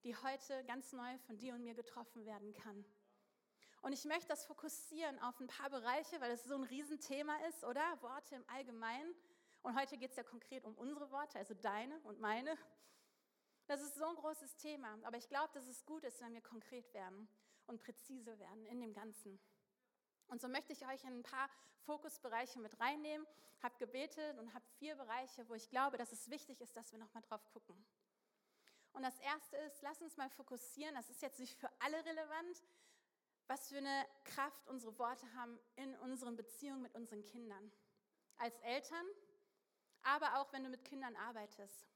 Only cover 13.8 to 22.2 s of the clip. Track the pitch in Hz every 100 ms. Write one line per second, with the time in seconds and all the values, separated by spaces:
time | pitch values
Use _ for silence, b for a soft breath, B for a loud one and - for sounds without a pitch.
13.8 | 285 277 311 330 302 302 277 - 302 294
14.8 | 240 214 220 240 240 277 311 285 254 240
15.8 | - 311 277 233 240 233 - 226 - 247
16.8 | 240 208 185 196 214 B B B - 233
17.8 | - 233 - 262 226 214 190 220 220 247
18.8 | 233 202 220 208 208 196 b b b _
19.8 | _ _ _ _ - 240 254 269 294 294
20.8 | 262 269 269 247 240 262 269 B B B
21.8 | - 294 302 -